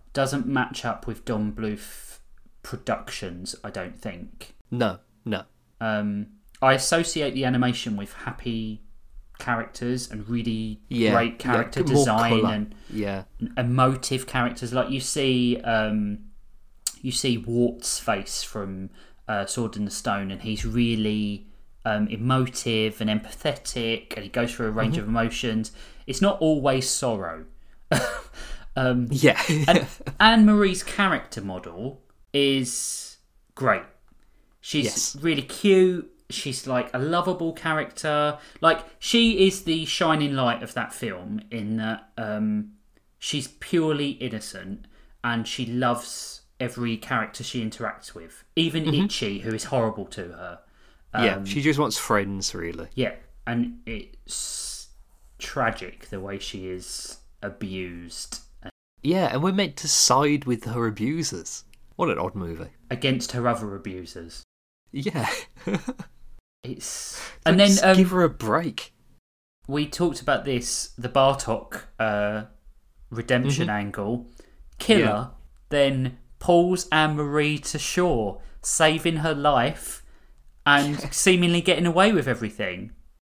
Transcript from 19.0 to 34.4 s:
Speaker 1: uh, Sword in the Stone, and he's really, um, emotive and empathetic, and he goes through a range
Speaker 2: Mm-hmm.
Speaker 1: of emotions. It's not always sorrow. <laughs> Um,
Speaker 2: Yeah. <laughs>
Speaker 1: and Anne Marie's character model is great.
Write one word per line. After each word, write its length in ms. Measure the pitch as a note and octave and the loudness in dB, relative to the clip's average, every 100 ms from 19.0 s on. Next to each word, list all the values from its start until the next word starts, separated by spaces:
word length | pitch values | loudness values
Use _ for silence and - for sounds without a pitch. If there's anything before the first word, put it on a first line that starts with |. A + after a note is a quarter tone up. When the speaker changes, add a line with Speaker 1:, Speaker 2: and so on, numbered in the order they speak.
| - - - | -20 -16 -6
Speaker 1:
uh, 180 | G#2 G2 | -4 -4
Sword 300 | - A2+ G#2 | -4 -4 -4
in 100 | G2+ | -6
the 60 | |
Stone, 400 | - A#2+ G2+ G2 | -4 -4 -2 -4
and 100 | G2 | -8
he's 240 | A2 G#2 A2+ | -6 -4 -2
really, 840 | A#2 A#2 A2+ G#2+ G#2+ G#2 G2+ - - - - A2+ | 0 2 2 0 0 -2 -6 -12 -20 -20 -8 -2
um, 220 | G#2 G#2 | 0 0
emotive 960 | G#2 B2 C3 B2+ - A#2+ A2 A2 G#2+ | -2 0 2 0 -2 -2 0 0 0
and 80 | A2 | -2
empathetic, 1040 | G#2+ - - D3+ A#2 - B2+ A2+ A2+ - A2 | -2 -4 -4 -4 -4 -6 -4 -2 -4 -6 -12
and 80 | |
he 60 | G2+ | -6
goes 240 | A#2+ A#2+ | -2 -2
through 140 | - A2+ | -2 -2
a 40 | |
range 220 | G#2+ A2 A2+ | 0 0 0
Speaker 2:
Mm-hmm. 80 | |
Speaker 1:
of 60 | G#2 | 0
emotions. 640 | A2+ A2+ - A#2+ A2 G#2+ - - - - | 0 0 -2 -2 -2 -2 -8 -18 -16 -8
It's 140 | - | 2
not 180 | G3+ F#3+ | 2 4
always 500 | D#3+ D3+ C#3 C3 C3 | 2 4 4 2 0
sorrow. 560 | - B2+ G#2 E2+ D#2+ - - - - - | -2 0 -2 -4 -8 -14 -18 -20 -20 -2
<laughs> 80 | - - - - - - - - - | 0 0 -6 -12 -14 -12 -10 -8 -2
Um, 320 | B2+ B2 A#2+ | 2 2 0
Speaker 2:
Yeah. 280 | C3+ D3 - - | 4 6 6 2
<laughs> 180 | D#3 D3 | 2 4
Speaker 1:
and 180 | F3 - - - - | 4 4 -6 -12 4
Anne 260 | A3 A3+ G#3+ | 6 10 8
Marie's 340 | G#3 G3 F#3 | 8 4 2
character 600 | - - F#3+ C3+ - - | -4 0 0 0 -4 -10
model 600 | G2+ F#2 F2+ E2+ B2 C#3 _ _ _ | -8 -10 -10 -10 -10 -10 _ _ _
is 840 | C#3+ C#3 C3+ B2 - - - - - _ _ _ | 2 4 2 0 -4 -6 -8 -12 -18 _ _ _
great. 300 | - C3 G2 - _ _ - _ _ | -2 2 2 -2 _ _ -20 _ _